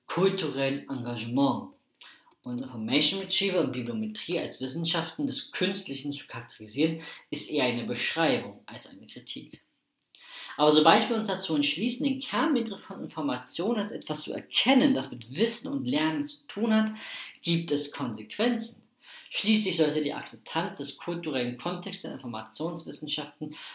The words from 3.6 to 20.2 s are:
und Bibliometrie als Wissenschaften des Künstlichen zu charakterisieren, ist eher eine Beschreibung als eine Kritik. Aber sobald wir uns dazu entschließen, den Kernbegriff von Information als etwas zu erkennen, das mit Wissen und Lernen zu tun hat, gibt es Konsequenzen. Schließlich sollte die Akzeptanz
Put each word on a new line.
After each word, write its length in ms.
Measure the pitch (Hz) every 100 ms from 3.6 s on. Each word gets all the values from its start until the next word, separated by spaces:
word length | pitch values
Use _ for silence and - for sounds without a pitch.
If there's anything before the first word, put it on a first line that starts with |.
und 80 | 135
Bibliometrie 640 | 127 117 110 107 - - 180
als 220 | - -
Wissenschaften 640 | 131 156 165 175 165 - 139
des 240 | - -
Künstlichen 600 | - 185 190 - 131 143
zu 160 | - -
charakterisieren, 760 | 123 - - 107 120 165 165 - - -
ist 200 | - -
eher 140 | 147
eine 200 | 127 120
Beschreibung 760 | 110 113 - 165 160 123 104 - -
als 200 | 113 -
eine 200 | 98 107
Kritik. 540 | 120 - 117 - - _ _ _ _ - - - - - -
Aber 140 | 151
sobald 380 | 151 160 214 220
wir 80 | 220
uns 100 | -
dazu 280 | 180 -
entschließen, 500 | 151 143 - 240 -
den 160 | 147 131
Kernbegriff 600 | - 208 320 247 214 190
von 220 | - 190
Information 760 | 160 - 143 120 - - 190 226
als 140 | 202
etwas 300 | - - 147
zu 100 | -
erkennen, 640 | - - - 247 262 151
das 160 | 127 127
mit 260 | 120 117 143
Wissen 320 | 226 - -
und 180 | 139 120
Lernen 380 | 143 156 156
zu 220 | - - -
tun 280 | 202 220
hat, 180 | 214 214 - - - - -
gibt 280 | 170 170 165
es 220 | 143 -
Konsequenzen. 920 | - 127 107 - - 240 220 - - _ _ - - -
Schließlich 480 | - 208 214 202 160
sollte 260 | 151 151
die 120 | 143
Akzeptanz 640 | -